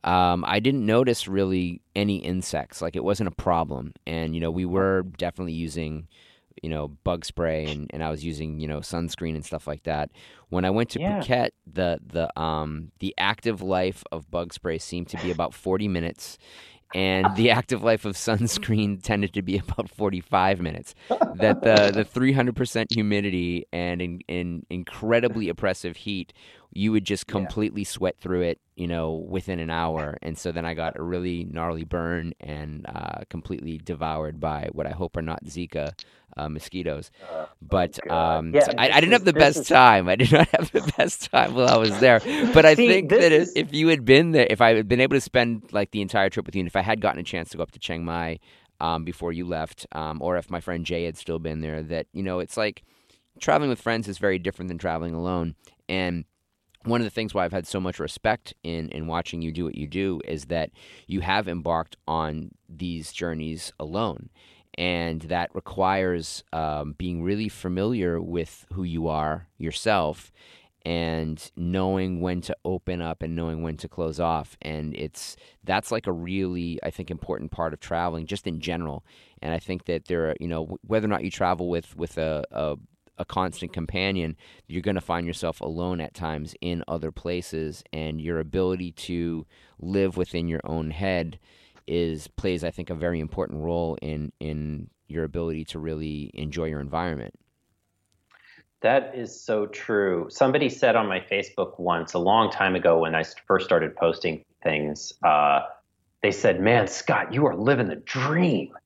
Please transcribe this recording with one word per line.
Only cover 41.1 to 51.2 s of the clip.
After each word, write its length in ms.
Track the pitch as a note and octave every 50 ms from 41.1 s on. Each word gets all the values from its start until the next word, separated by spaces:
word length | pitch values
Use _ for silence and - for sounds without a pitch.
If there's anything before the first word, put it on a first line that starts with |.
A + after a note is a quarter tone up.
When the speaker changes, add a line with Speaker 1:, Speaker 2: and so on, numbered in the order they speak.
| - - - -
Speaker 1:
time 260 | - C3 B2 - A#2
while 120 | B2 B2+
I 80 | - A#2+
was 240 | A2+ A2+ A2 G2+ G2+
there. 220 | B2 B2+ A#2+ A2 - B3 C#4+ D4+ B3 A#3 B3+
But 120 | D#3+ D#3
I 100 | D#3 D#3
Speaker 2:
See, 120 | D3+ A#3+
Speaker 1:
think 220 | A#3+ F#3 F#3+ F#3+ C#3+
Speaker 2:
this 100 | G3 A3+
Speaker 1:
that 120 | F3 E3 D#3
if, 80 | D3+
Speaker 2:
is 120 | F3+ F3+ -
Speaker 1:
if 160 | E3 B2 C#3+ C#3+
you 160 | D3+ D#3 E3
had 160 | D#3+ C#3+ A#2
been 260 | A2 C3 C#3+ E3 E3+
there, 160 | D#3+ D3 A#2+ -
if 120 | G#2+ -
I 120 | A#2+ A2+ A2+
had 120 | G#2+ G#2+
been 140 | G2+ A#2+ B2
able 160 | C3 B2 C#3
to 40 | C3+
spend, 520 | - - - B2+ A#2+ A#2 A#2 G#2+ - - -
like, 180 | G#2 G2+ -
the 100 | - G#2+
entire 280 | G2+ F#2+ - G#2 G2 G2
trip 160 | - A2 F#2
with 100 | - -
you, 60 | F#2+
and 60 | F2+
if 100 | E2+ -
I 40 | G2
had 200 | F2+ G#2+ A2 A2
gotten 180 | G#2 G2 B1 D2
a 40 | E2+
chance 260 | - - E2+ E2 -
to 80 | -
go 60 | E2 E2
up 80 | -
to 80 | - -
Chiang 260 | - - F2 E2 E2+
Mai, 340 | E2 E2 E2+ E2+ E2 D#2+ - _ _ - _ _ _ _ _
um, 240 | D#2+ E2 E2 E2 D#2+
before 300 | E2+ E2+ - F2 E2+ E2+
you 120 | E2+ F2+
left, 400 | F2 E2+ D#2+ E2 D#2+ - - - -
um, 300 | - D#2 D#2 D#2 D#2 D#2
or 160 | C2+ F2 F2+
if 120 | F2 E2 -
my 120 | F2+ E2+
friend 240 | - - F2 E2+ E2+
Jay 180 | F2 F2+ E2+ E2+
had 140 | E2+ D#2+
still 200 | -